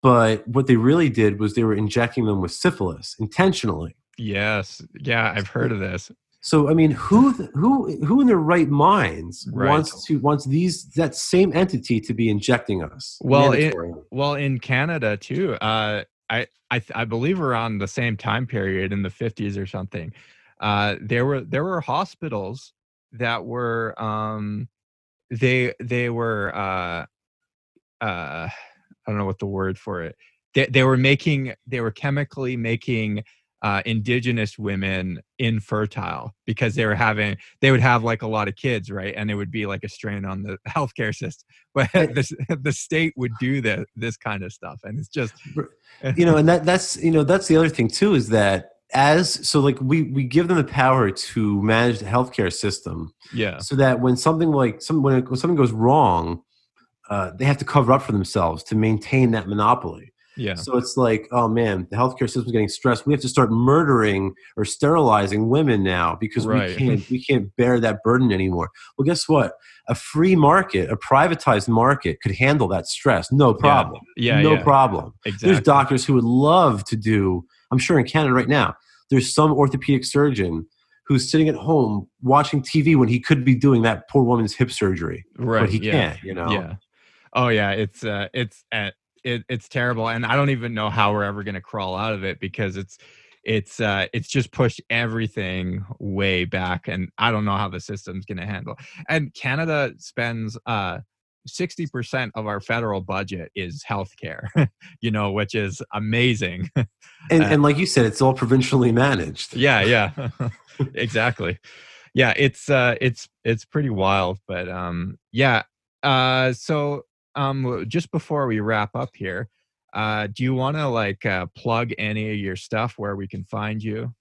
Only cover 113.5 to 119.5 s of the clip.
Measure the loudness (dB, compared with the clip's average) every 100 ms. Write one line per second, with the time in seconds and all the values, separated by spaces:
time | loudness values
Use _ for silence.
113.5 | -4 -4 -4 -2 0 0 2 0 -4 _
114.5 | -8 -8 -8 -6 -6 -6 -10 _ 0 2
115.5 | 2 -2 _ _ _ -2 0 2 2 0
116.5 | -2 -4 -4 -2 -6 -12 _ _ -6 -4
117.5 | -2 -4 -4 -4 -6 -4 -8 -4 -4 -2
118.5 | -2 -2 -2 -2 -6 -10 _ -10 -8 -10